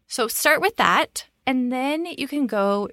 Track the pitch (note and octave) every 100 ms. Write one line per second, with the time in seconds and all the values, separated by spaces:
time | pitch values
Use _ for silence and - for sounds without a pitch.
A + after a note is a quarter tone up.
0 | - - A3+ - D4+ D4+ F#4+ - F3 G3+
1 | - - - _ - B3+ B3 B3+ C4+ D#4
2 | F4 - C#4 D4 B3 G#3+ G3 G3+ G3+